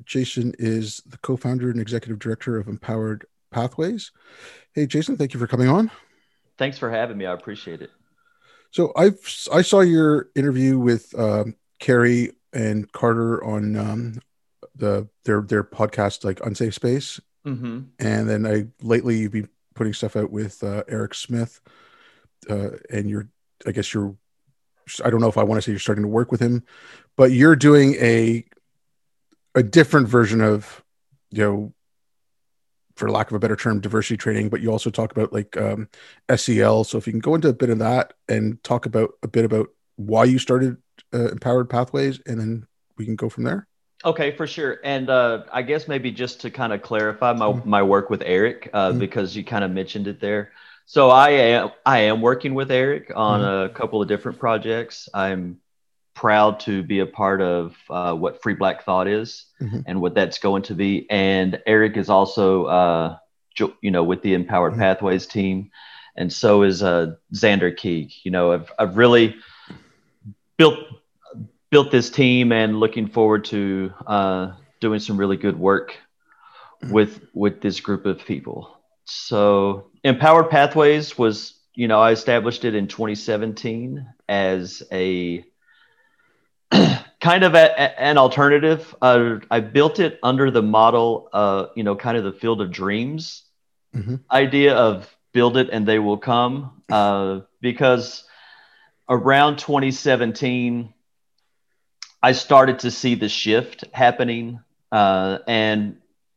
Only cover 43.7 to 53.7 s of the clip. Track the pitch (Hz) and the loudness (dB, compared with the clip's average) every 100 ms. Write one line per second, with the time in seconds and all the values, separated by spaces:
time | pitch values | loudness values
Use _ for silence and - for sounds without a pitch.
43.7 | _ _ _ 170 165 147 151 156 - 143 | _ _ _ -4 -2 -4 -4 -10 -6 -8
44.7 | - 139 139 131 127 120 113 - 123 123 | -6 -6 -6 0 2 2 -2 -6 -8 -4
45.7 | 151 156 139 123 113 123 - 123 - 120 | -6 -4 -6 -6 -8 -10 -10 -14 -8 -6
46.7 | 104 - 110 107 104 127 117 110 120 110 | -6 -6 -4 -4 -2 -2 0 0 -2 0
47.7 | 104 98 98 98 104 - 92 110 - - | 0 2 2 0 -4 -2 0 0 -2 -8
48.7 | 104 95 90 98 120 95 101 92 110 98 | -4 -2 -2 -4 -4 -6 -8 -8 -6 -4
49.7 | 92 95 107 101 104 101 104 104 _ - | -6 -8 -8 -10 -8 -6 -6 -8 _ -20
50.7 | - _ 151 131 127 143 143 117 117 98 | -20 _ 4 8 8 8 6 4 2 0
51.7 | - - 127 107 110 113 127 143 135 135 | -4 0 2 2 2 0 0 -4 -6 -2
52.7 | 127 131 147 - - 107 104 101 98 95 | 0 0 -4 -8 -2 0 0 0 -2 -4